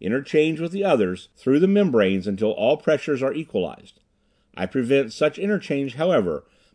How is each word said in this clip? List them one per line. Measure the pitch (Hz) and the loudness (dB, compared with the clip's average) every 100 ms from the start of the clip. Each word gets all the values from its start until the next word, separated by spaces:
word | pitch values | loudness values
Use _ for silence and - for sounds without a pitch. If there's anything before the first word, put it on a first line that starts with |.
interchange | 95 131 139 156 156 156 | -4 -4 0 2 2 -2
with | 165 | -6
the | 196 | -2
others | 196 131 92 92 - _ | 2 2 2 -4 -12 _
through | 131 147 | 2 4
the | 185 | 4
membranes | 202 185 113 95 95 101 | 4 4 4 4 2 -2
until | 98 110 | -2 -2
all | - 113 156 | 0 0 2
pressures | - 147 156 131 | 0 0 0 -2
are | 135 | -2
equalized. | 156 156 101 82 - - _ _ _ _ _ _ | -4 -6 -4 -4 -8 -20 _ _ _ _ _ _
I | - | -8
prevent | 92 135 120 139 113 | -4 -2 2 0 0
such | - 151 156 | -2 -2 -2
interchange, | 202 202 - 143 135 | -4 -4 -4 -6 -6
however, | 127 175 143 90 73 - _ _ | -4 0 2 0 -4 -10 _ _